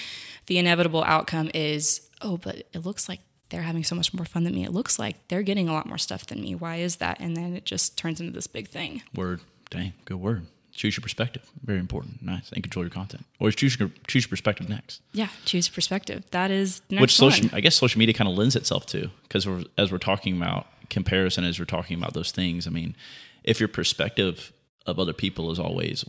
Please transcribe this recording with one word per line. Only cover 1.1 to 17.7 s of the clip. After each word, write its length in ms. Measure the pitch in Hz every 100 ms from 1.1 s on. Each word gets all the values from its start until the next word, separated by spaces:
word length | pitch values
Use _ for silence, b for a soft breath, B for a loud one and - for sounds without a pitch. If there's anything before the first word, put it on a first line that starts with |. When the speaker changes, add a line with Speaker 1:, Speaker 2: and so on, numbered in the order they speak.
| 156 - 160 156
Speaker 1:
is, 480 | 165 151 151 151 - - _
"Oh, 160 | 214 175
but 300 | 190 185 -
it 120 | 175 165
looks 240 | 208 -
like 100 | 175 _ _ _
they're 140 | 170
having 200 | 165 165
so 120 | 160 175
much 180 | 165
more 120 | 185 165
fun 200 | 170 170
than 100 | -
me. 80 |
It 80 | -
looks 260 | 180 - -
like 300 | 107 - _
they're 160 | 180
getting 240 | 196 202 170
a 60 |
lot 140 | 156 -
more 100 | -
stuff 280 | - 190 -
than 160 | -
me. 140 | - 175
Why 220 | 170 165
is 200 | 175 175
that?" 200 | - -
And 160 | 170 165
then 180 | 175
it 120 | 180 -
just 320 | 190 - -
turns 240 | 165 160
into 100 | 170
this 160 | - -
big 220 | - 196
thing. 340 | 175 175 262 -
Speaker 2:
Word. 280 | - 92 87 - _ -
Dang, 220 | 87 95 90 -
good 120 | 95
word. 280 | 98 113 85 _ _ -
Choose 220 | 104 104
your 60 |
perspective. 400 | 113 - 127 - - -
Very 140 | - 98
important. 460 | 90 - - -
Nice. 280 | - 92 -
And 120 | -
control 200 | - -
your 60 | 87
content. 360 | 90 95 - - _
Or 120 | 110
choose 260 | - 139 120
your, 120 | 98 - -
choose 160 | -
your 60 | -
perspective 380 | 92 - 202 170
next. 320 | 107 - - _
Speaker 1:
Yeah, 140 | 208 208 - -
choose 240 | 180 175
perspective. 540 | - - 190 - - -
That 180 | 180 190
is 320 | 196 190 185 -
the 80 | 196
next 60 |
Speaker 2:
Which 140 | 127 -
social, 300 | 135 101 104
Speaker 1:
one. 80 | -
Speaker 2:
I 40 |
guess 140 | 151